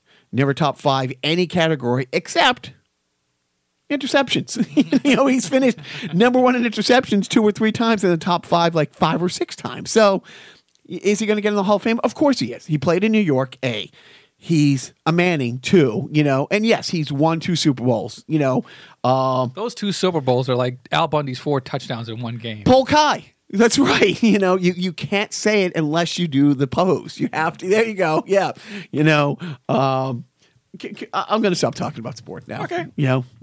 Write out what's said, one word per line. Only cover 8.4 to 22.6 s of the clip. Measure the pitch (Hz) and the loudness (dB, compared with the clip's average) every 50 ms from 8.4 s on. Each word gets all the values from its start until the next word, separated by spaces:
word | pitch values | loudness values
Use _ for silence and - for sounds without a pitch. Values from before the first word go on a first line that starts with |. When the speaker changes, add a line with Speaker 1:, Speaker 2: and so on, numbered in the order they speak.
| - | 0
Speaker 1:
five, | - 175 170 170 170 170 | 0 2 2 2 2 2
like, | 160 147 - - | 0 -2 -2 0
five | - 185 156 170 - 175 | 0 2 2 2 0 -2
or | 180 | -2
six | - - 349 - - | -4 -4 -6 -8 -8
times. | - - 107 123 - - - | -10 -12 -12 -10 -10 -8 0
So, | - 220 214 202 196 185 - - - - - - - _ _ _ _ _ _ - | 4 4 6 6 4 2 -2 -8 -18 -20 -20 -20 -20 _ _ _ _ _ _ -14
i-, | 185 175 - | -12 -4 0
is | 202 208 196 | 0 0 0
he | 220 | 0
gonna | 202 214 208 | 0 0 0
get | 202 208 | 0 0
in | 208 | 0
the | 208 190 | 0 0
Hall | 202 208 | 2 0
of | 202 - | 0 0
Fame? | 226 226 240 - | 0 0 0 -2
Of | 247 - | -2 0
course | - 311 285 254 - | 2 2 2 2 0
he | - 107 - | -2 -6 -6
is. | - - | -10 -6
He | - 151 | -4 -4
played | 143 - 185 165 185 202 | -2 0 0 0 2 2
in | 220 | 2
New | 220 220 | 2 2
York, | 208 160 139 127 131 127 - - - | 2 2 2 0 -2 -4 -6 -6 -6
A. | 127 113 107 98 - _ - - - - - _ _ _ | -4 -4 -6 -8 -12 _ -20 -20 -20 -20 -20 _ _ _
He's | _ - - 170 151 147 143 139 131 - - - _ - | _ -4 0 2 4 4 4 2 0 -4 -8 -14 _ -4
a | 156 | 0
Manning, | 160 175 175 180 170 147 127 117 117 127 | 0 2 2 2 0 -2 -2 -4 -6 -8
too, | - - 202 185 143 123 104 101 131 - | 0 2 4 4 4 4 2 -2 -6 -2
you | 151 151 151 | 0 2 2
know. | 143 135 131 147 - | 2 2 0 0 -2
And | - 214 220 | -2 0 2
yes, | 226 208 - - - | 2 0 0 -2 -4
he's | - 165 147 135 | -4 -4 -4 -2
won | 151 135 151 160 165 165 | 0 0 2 2 0 0
two | - - 175 | -2 -2 -2
Super | 151 - 151 135 123 113 | 0 0 0 0 0 0
Bowls, | 127 117 107 104 120 - - - | 0 0 0 -2 -6 -10 -14 -6
you | - 156 156 | -4 -2 0
know. | 139 131 127 - - - - - - - - _ - | 0 0 0 -2 -2 -6 -12 -20 -20 -20 -10 _ -2
Um, | 123 131 131 131 131 131 127 127 123 131 | 0 0 2 0 0 0 0 -2 -4 -4
Speaker 2:
Those | 185 214 240 226 | -6 -8 -8 -8
two | - 208 202 | -6 -6 -6
Super | 180 - - 185 175 160 | -2 -2 -2 -2 0 0
Bowls | 131 131 123 123 131 127 | 0 2 2 2 0 0
are | 127 | 0
like | 120 127 127 127 131 - - | 0 -2 -2 -4 -8 -6 -2
Al | - 151 165 | 0 0 0
Bundy's | 151 156 151 147 135 127 - | 0 0 -2 -4 -4 -8 -8
four | - 151 143 135 | -4 -2 -2 -2
touchdowns | 131 - - 135 - - 131 113 117 113 | -4 -4 -8 -8 -8 -8 -10 -8 -10 -10
in | 113 113 | -10 -10
one | 123 117 120 | -10 -10 -10
game. | 117 120 117 110 104 | -10 -10 -10 -8 -2